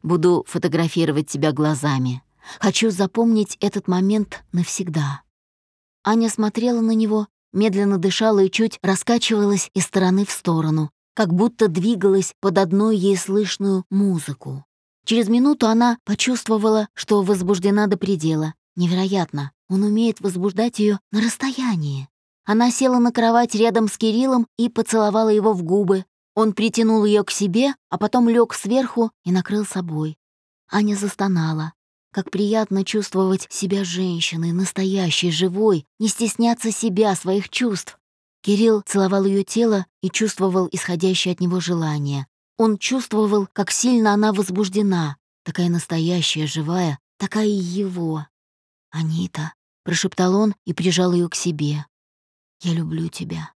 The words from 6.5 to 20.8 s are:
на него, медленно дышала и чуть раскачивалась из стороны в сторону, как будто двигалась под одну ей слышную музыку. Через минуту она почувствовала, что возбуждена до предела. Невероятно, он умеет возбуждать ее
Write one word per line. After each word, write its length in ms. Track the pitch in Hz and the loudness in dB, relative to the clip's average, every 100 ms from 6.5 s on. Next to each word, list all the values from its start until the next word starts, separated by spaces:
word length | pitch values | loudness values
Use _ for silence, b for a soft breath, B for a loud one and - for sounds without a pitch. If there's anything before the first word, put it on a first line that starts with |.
| 220 240 240 | 0 0 0
на 100 | 226 | 2
него, 360 | 220 220 214 208 _ _ | 2 2 0 -2 _ _
медленно 440 | 185 214 190 202 196 | 0 2 2 2 2
дышала 420 | 190 175 220 208 | 0 2 2 4
и 100 | 190 | 2
чуть 300 | - 226 - | 2 -2 -2
раскачивалась 880 | 185 196 - 233 - 220 202 202 - | -2 -2 2 0 2 2 2 0 -2
из 100 | - | -4
стороны 420 | 170 196 185 190 202 | -2 0 2 2 0
в 60 | |
сторону, 580 | - - 165 156 156 151 _ _ | -4 -2 0 0 0 -2 _ _
как 200 | - 208 | -2 0
будто 340 | 180 233 - 220 | 2 0 2 0
двигалась 680 | 165 190 226 196 196 185 - | 2 0 2 4 2 0 -2
под 180 | 196 180 | 0 2
одну 340 | 190 196 220 | 2 2 2
ей 260 | 214 190 190 | 2 2 0
слышную 680 | - 196 196 - 196 190 - | 0 -2 -2 -2 -2 -2 -2
музыку. 760 | 196 202 175 - 139 - 135 - _ _ _ - | 0 0 0 -4 -10 -10 -12 -14 _ _ _ -2
Через 220 | 226 202 | 0 2
минуту 400 | 233 269 294 226 | 2 2 2 2
она 300 | 220 240 233 - | 4 2 0 -4
почувствовала, 840 | 208 - 247 - 220 214 220 208 | -2 0 -2 0 0 2 2 0
что 280 | - - 208 | -8 0 2
возбуждена 680 | 190 202 180 196 196 202 208 | 2 0 0 0 2 2 2
до 100 | 190 | 0
предела. 560 | 190 190 156 156 156 - _ - | 0 0 0 0 -2 -8 _ -2
Невероятно, 760 | 175 180 190 196 165 143 139 _ _ | 0 0 0 -2 -2 -4 -8 _ _
он 140 | 190 | -2
умеет 380 | 208 214 226 220 | 0 2 0 -2
возбуждать 580 | 202 180 196 196 233 | -4 -2 -4 0 -2
ее 200 | 233 | 0